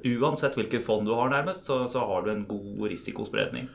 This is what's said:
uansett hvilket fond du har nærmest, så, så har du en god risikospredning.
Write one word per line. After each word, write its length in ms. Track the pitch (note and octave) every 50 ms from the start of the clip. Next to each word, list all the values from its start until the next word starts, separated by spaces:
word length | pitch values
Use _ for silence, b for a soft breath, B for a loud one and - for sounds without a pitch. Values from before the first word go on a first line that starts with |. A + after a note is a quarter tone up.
| -
uansett 480 | B2+ A#2+ A#2 C3 D#3 D3 D3 D3 C3+ -
hvilket 300 | A#2+ G#2 - - A#2 A#2
fond 180 | - G#2+ G#2+ G#2
du 80 | G#2+ A2+
har 140 | A#2 B2 C3 C#3
nærmest, 320 | C#3+ D3 F3+ F#3 F3+ -
så, 220 | - C3+ B2+ B2 A#2+
så 160 | B2 B2+ A#2
har 160 | G#2 F#2+ F2+
du 80 | F2 G#2+
en 160 | G#2+ G2+ G2+
god 460 | G#2 G#2+ G2+ G2+ G2+ G2+ G#2 G#2 G#2 F2+
risikospredning. 760 | - - - - - A2 - - - - - - - B2+ B B